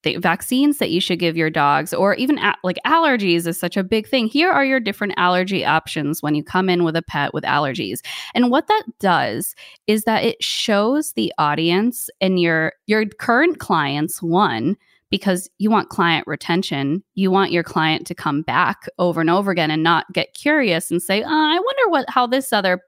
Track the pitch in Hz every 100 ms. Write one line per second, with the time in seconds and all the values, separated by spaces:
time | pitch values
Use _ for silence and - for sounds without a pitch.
0 | - - 170 175 - 254 294 285 - 165
1 | - 175 170 165 160 160 143 147 156 170
2 | 196 202 254 294 - - 185 180 - 330
3 | 320 247 196 170 170 170 175 202 185 220
4 | 220 262 220 277 349 285 269 262 226 -
5 | 202 - 180 180 185 190 - 160 - 156
6 | 143 165 147 151 151 185 190 180 170 160
7 | - 151 143 151 - 139 143 151 104 107
8 | - - - - 247 262 - 427 - -
9 | 196 165 123 113 196 - - - - 214
10 | 220 226 233 - - - - 202 214 294
11 | 302 - 208 - 151 151 165 180 233 -
12 | - - 190 185 170 160 160 - - 214
13 | 214 - - 233 339 302 - 170 143 143
14 | 151 - 170 175 190 113 131 208 _ _
15 | _ - 202 180 - _ 208 214 - -
16 | 170 160 - 147 - 170 - 139 139 175
17 | _ - 190 185 196 170 165 170 156 160
18 | - - 156 143 160 127 180 202 - -
19 | 175 165 160 180 196 175 156 156 160 165
20 | - 185 - - 285 302 233 165 - 170
21 | - 196 - 208 208 339 453 539 453 311
22 | - 254 247 262 262 214 190 185